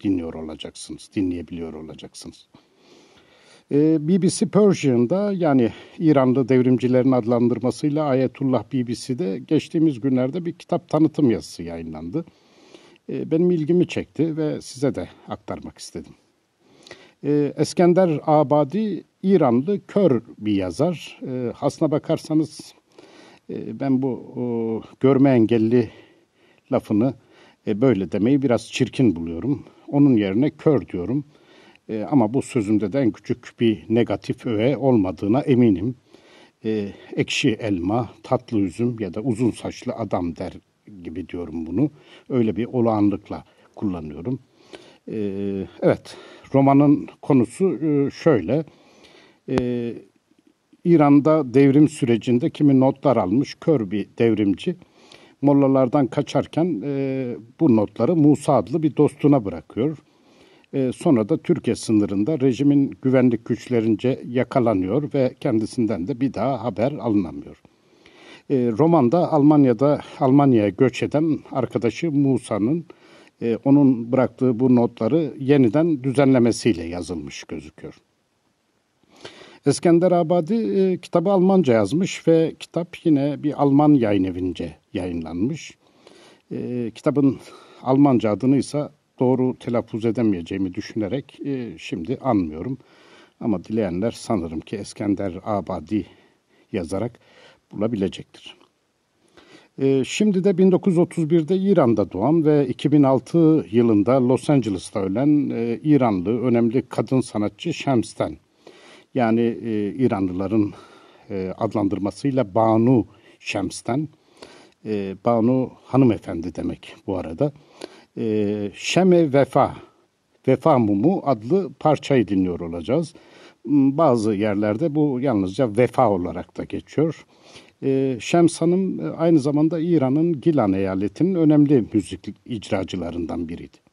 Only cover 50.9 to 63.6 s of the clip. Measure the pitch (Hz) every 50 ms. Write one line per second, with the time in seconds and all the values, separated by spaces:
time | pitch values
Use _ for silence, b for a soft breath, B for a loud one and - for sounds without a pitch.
50.9 | 165 151 147 143 143 147 127 156 156 160 139 123 113 135 139 139 131 147 151 143
51.9 | - - 127 117 117 107 - 131 120 120 160 160 - - 151 143 135 131 131 135
52.9 | - - - 147 120 113 95 87 101 131 147 - - - - 165 156 131 107 92
53.9 | 104 101 95 - _ - 120 117 110 101 107 98 95 82 - 185 170 - b b
54.9 | b b b b b b b b b b 139 139 143 143 139 135 135 135 131 120
55.9 | 147 147 135 110 - 147 135 - - 139 - - - 147 170 185 147 98 101 143
56.9 | 139 139 135 135 135 135 131 120 117 - 110 117 _ - 165 147 113 107 104 98
57.9 | - - 113 135 180 165 143 151 143 - - - 143 117 - - 139 170 156 151
58.9 | 117 - 151 135 - - - 143 143 135 104 98 - - - - - 101 123 156
59.9 | 160 - _ b b b b b b b b b b b b b - 139 131 127
60.9 | - - - 175 143 110 107 101 120 107 - - 175 113 - 123 104 - - -
61.9 | 110 104 104 98 101 95 104 127 160 131 127 139 117 117 139 143 143 143 139 113
62.9 | - - - 131 127 131 127 127 117 110 - - 120 110